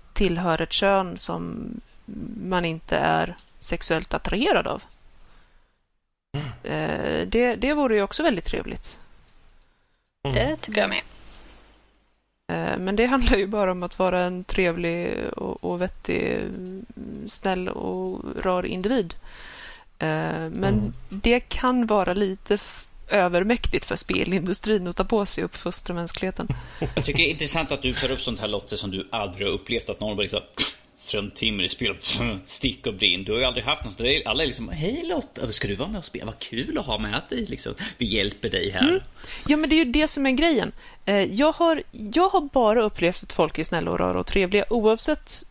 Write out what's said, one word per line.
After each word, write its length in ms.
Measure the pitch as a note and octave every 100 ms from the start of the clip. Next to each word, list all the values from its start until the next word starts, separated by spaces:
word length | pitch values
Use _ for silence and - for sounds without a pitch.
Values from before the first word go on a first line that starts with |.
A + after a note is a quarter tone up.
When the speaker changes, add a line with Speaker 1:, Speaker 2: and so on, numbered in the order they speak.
| -
Speaker 1:
tillhör 500 | - F#3+ E3+ F3+ D#3+
ett 100 | E3
kön 460 | - G3 F#3+ F3+ F3
som 480 | - E3+ E3+ - - - - - - - - -
man 200 | F3+ F#3
inte 320 | E3+ E3 - D#3+
är 400 | D#3+ D#3+ E3 E3+ - -
sexuellt 540 | - E3+ - D#3+ -
attraherad 520 | D3+ - F#3+ D4+ A#3 -
av. 160 | - - - - - - - - _ _ _ _ _ _ _ _ C#3+
Speaker 2:
Mm. 100 | C#3 -
Speaker 1:
Eh, 640 | - D3+ D#3 - - - F#3
det, 260 | A3 B3 A3
det 180 | B3
vore 200 | D4 C4+ G#3+
ju 60 |
också 200 | G3 -
väldigt 220 | D#4 F#3
trevligt. 540 | - - - - - - - - - - - - _ _ _ _ _ _
Speaker 2:
Mm. 100 | C#3
Speaker 3:
Det 220 | C3+ B3+ D#4
tycker 240 | - G#3+
jag 80 | F#3+
med. 140 | - - - - - - - - _ _ _ _ _ _ _ - E3 E3 -
Speaker 1:
Men 120 | F#3 G#3
det 100 | B3
handlar 300 | C4 A#3+ G#3+
ju 100 | G3
bara 260 | G#3+ F#3+
om 100 | F3+
att 160 | F3 -
vara 220 | F#3 F3+
en 240 | F3+ F3+
trevlig 800 | F#3+ - F3+ E3+ E3+ E3+ F3 - - -
och, 280 | F#3+ -
och 160 | F3 F3
vettig, 500 | F#3 - - F3 -
mm, 520 | - - F#3+ F#3 F#3+ - - - G#3 G#3
snäll 400 | - F#3+ F#3 F#3
och 520 | - F#3 F#3 F#3 F#3 - -
rar 180 | F#3 F3+
individ. 520 | F3+ F3+ G3 C4 E3+ - - - - - - - - -
Eh, 100 | D#3 D#3 D#3+ E3 D#3+
men 140 | -
Speaker 2:
Mm. 280 | G3 G#3 G#3 - -
Speaker 1:
det 320 | G3 A#3 A#3+
kan 460 | - - B3+ B3+ A3+
vara 280 | G#3 F3+
lite 400 | F#3 G3 F#3+ -
f-, 320 | G3+ - - - - -
övermäktigt 760 | G#3 F3+ F3 G3+ A#3+ - D#3
för 120 | - E3
spelindustrin 920 | - F#3 - F#3 F3+ G3+ G#3 G#3+ F3+
att 100 | F3
ta 80 |
på 220 | F#3+ A3 G3
sig 180 | -
och 60 | F3+
uppfostra 440 | - F3 - -
mänskligheten. 540 | F3 E3+ - F#3 - - - - - D3
Speaker 4:
Jag 100 | -
tycker 140 | C3 D3
det 60 | D#3+
är 20 |
intressant 400 | D#3+ D3 E3 D3
att 100 | C#3
du 100 | B2+
tar 160 | A#2 C3
upp 100 | B2+
sånt 200 | - G#2+
här, 80 | G#2+
Lotte, 280 | G#2 - G#2
som 140 | G2
du 180 | F#2+ -
aldrig 340 | A2+ G2+ F#2 G2+
har 80 |
upplevt, 360 | F#2+ - A2+ -
att 100 | G2
någon 160 | G#2+ G2+
bara 60 |
liksom, 180 | G2 G#2 - - - - _ _
från 260 | - G#2+ G2+
Timmer 340 | - A2+ G#2
i 40 | F2
spel, 280 | - A2+ F#2+ - - A#2+ G2
stick 420 | - - C3 - A#2+
och 80 |
brinn. 300 | G2 G#2 F2+
Du 80 | G2
har 60 | A2+
ju 60 |
aldrig 200 | B2+ A#2+
haft 200 | A2+ D#3
något, 80 | A2
så 80 | G2
det 140 | A#2+ D3
är, 60 | -
alla 140 | B2+
är 40 | D3+
liksom, 220 | A#2+ A2+
"Hej 340 | D#3 E3+ D4 E4+
Lotte, 440 | E4 - - A#2+
ska 160 | - G2+
du 60 |
vara 140 | G2 D#3+
med 100 | G#3+
och 60 |
spela? 220 | - - A2
Vad 120 | -
kul 400 | - A#2 D3 -
att 80 | A2+
ha 120 | G#2+
med 220 | G#2 A#2 -
dig, 180 | - G#2
liksom. 280 | - A#2 - - -
Vi 80 | A#2
hjälper 420 | G#2 G2+ - A2
dig 220 | F#2 F#2+
här." 180 | F#2+ D4+
Speaker 1:
Mm. 120 | F#4 - - - - -
Ja, 100 | D4+
men 140 | D#4
det 40 | D#4
är 40 |
ju 80 | B3+
det 160 | C#4 D4+
som 180 | C#4+ C4+
är 40 |
grejen. 420 | B3+ E4+ C4 G#3+ - - -
Eh, 120 | - G3+
jag 280 | F#3+ G3+ D4+
har, 300 | D4+ E4+ D4+ -
jag 380 | - G#3+ C4 F#4+
har 120 | G4
bara 420 | C#4+ C4+ A3 A3+
upplevt 400 | G#3+ - E3+ -
att 100 | -
folk 260 | - D#3+ -
är 60 |
snälla 260 | D#3+ E3+ F2
och 80 | F2
rara 220 | F#2 F#3
och 60 | -
trevliga, 380 | G3+ F3+ G3+ -
oavsett, 760 | A#3 G#3+ A3+ - D4+ - - -